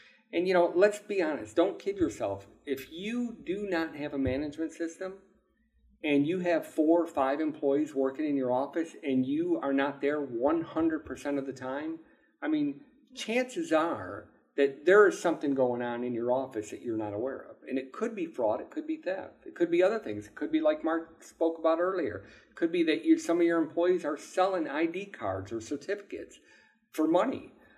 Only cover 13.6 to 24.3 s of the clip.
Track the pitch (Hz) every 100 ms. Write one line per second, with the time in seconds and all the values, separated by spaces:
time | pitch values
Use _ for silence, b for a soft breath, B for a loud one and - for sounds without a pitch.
13.6 | 160 156 165 120 92 101 - _ _ -
14.6 | 139 139 170 202 196 - 180 151 143 135
15.6 | 127 120 120 120 123 117 120 131 127 110
16.6 | 104 - 120 110 107 104 131 131 - -
17.6 | - 131 131 - 226 208 165 - 107 127
18.6 | - 156 - - 175 190 - - - -
19.6 | 170 170 185 220 117 104 104 - - 156
20.6 | 156 156 160 165 165 - - - 165 165
21.6 | 160 165 180 190 117 90 b b b -
22.6 | 165 175 160 156 160 160 - 170 170 170
23.6 | 156 156 175 185 147 147 -